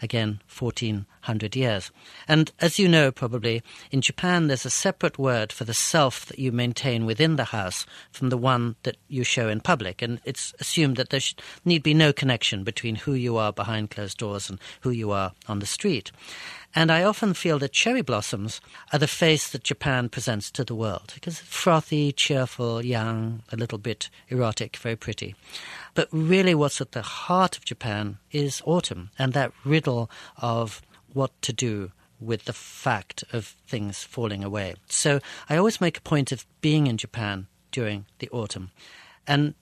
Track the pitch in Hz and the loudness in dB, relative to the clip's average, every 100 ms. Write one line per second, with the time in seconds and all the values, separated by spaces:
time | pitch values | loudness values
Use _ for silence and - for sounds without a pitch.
0 | 113 120 107 104 - - 120 - 117 104 | -4 0 0 -4 -10 -6 -4 -2 -2 -4
1 | 98 _ - 110 104 127 127 101 - - | -6 _ -6 -4 -2 0 0 0 -4 -16
2 | - - - 156 156 - 170 - 185 165 | -20 -14 2 4 4 2 0 4 6 6
3 | 139 - 120 120 117 113 - - - 135 | 6 2 -4 -2 -2 -2 -6 -18 -4 0
4 | - - 180 175 156 131 127 - 196 - | 0 0 2 4 4 2 0 0 0 0
5 | 165 - 135 120 107 - 113 113 - 165 | -2 0 2 2 0 -4 -4 -2 2 4
6 | 135 - - - 131 117 120 117 139 117 | 4 2 -10 -4 -2 0 0 0 0 0
7 | 113 110 160 147 117 110 92 - - - | 0 2 4 4 0 -2 -4 -6 -10 -14
8 | - - 131 123 127 123 120 113 127 - | -20 -4 -2 2 2 2 2 -4 -8 -8
9 | _ 135 117 - 113 107 - 156 92 - | _ -4 -2 0 0 0 2 0 0 -6
10 | 117 120 - 113 - - - - 143 127 | -6 -4 -8 -8 -10 -8 -4 2 2 2
11 | - 139 - - - - 175 165 151 156 | 0 -2 -2 -6 -14 -4 2 4 6 8
12 | 156 - 135 117 - 104 95 - 117 107 | 6 6 2 2 0 -2 -4 -4 -4 -4
13 | - 131 123 113 107 107 107 110 104 - | -2 0 0 0 0 -2 -2 -2 -4 -6
14 | 101 - 110 101 95 95 - - 131 117 | -8 -6 -6 -6 -6 -10 -14 -6 -4 -2
15 | 107 98 95 - - 101 - - 208 131 | -2 0 -2 -6 -6 -4 -4 -2 0 0
16 | - - - - - - - - 160 160 | -4 -16 -18 -16 -14 -16 -4 2 4 6
17 | 196 202 214 - 175 147 139 - 226 254 | 4 2 0 0 0 0 0 2 2 2
18 | 131 107 - 104 110 - - - - 151 | 2 0 0 -4 -6 -8 -14 -20 -4 0
19 | 147 - 165 156 - 131 - 135 143 127 | 0 4 4 4 0 -6 -4 -2 0 0
20 | 120 - 127 107 - - 120 110 110 87 | 0 -2 -4 -4 -4 -6 -4 -2 -2 -4
21 | - - 175 160 - - 185 160 - 151 | -10 -12 -12 -12 -10 0 4 4 4 2
22 | 147 - - 139 127 - 120 113 120 117 | 2 2 2 2 0 -2 -2 -2 -2 0
23 | 113 110 113 113 - 113 117 110 117 104 | 0 -2 -4 -6 -8 -6 -6 -6 -6 -8
24 | - - _ 127 117 107 110 - 120 113 | -10 -14 _ 0 0 0 -6 -6 -6 -6
25 | - 104 92 101 - - - - - - | -6 -8 -10 -12 -16 -16 -14 -16 -4 -2
26 | 147 160 160 185 185 156 143 - 127 120 | 0 0 4 4 6 4 2 0 -6 -8
27 | 101 - - 180 185 - - - 120 104 | -8 -10 0 2 2 0 -10 -6 -4 -2
28 | 104 101 _ 147 143 - - 170 - 92 | -4 -8 _ -2 -2 -2 0 0 0 -6
29 | 90 - 131 143 127 - 139 156 147 120 | -10 -2 0 2 -2 -2 0 2 2 0
30 | 117 - - - 120 117 113 - - _ | -2 -8 -20 -6 -2 0 -2 -6 -18 _
31 | _ 135 131 - - 113 123 104 95 - | _ -2 -2 -2 -6 -2 -2 -2 -6 -12
32 | _ _ 113 113 - - - - 139 107 | _ _ -4 -4 -4 -10 -14 -4 0 0
33 | - - - 117 104 - - 117 104 101 | -2 -12 -8 -8 -8 -16 -8 -6 -6 -8
34 | - - 110 101 98 104 95 90 _ - | -10 -4 -4 -2 -4 -4 -4 -8 _ 0
35 | 151 143 - - - 156 214 - 175 - | 2 2 0 -14 0 2 2 2 0 -2
36 | - 151 127 123 - _ 156 151 143 110 | 0 0 2 -4 -10 _ 2 4 4 2
37 | - - 104 98 95 _ _ - 107 101 | -4 -4 -4 -4 -8 _ _ -4 -2 -4
38 | 101 _ 127 123 107 95 92 - - - | -10 _ -8 -6 -6 -8 -12 -16 -20 -20
39 | - - - 143 147 - | -20 -16 0 2 2 -2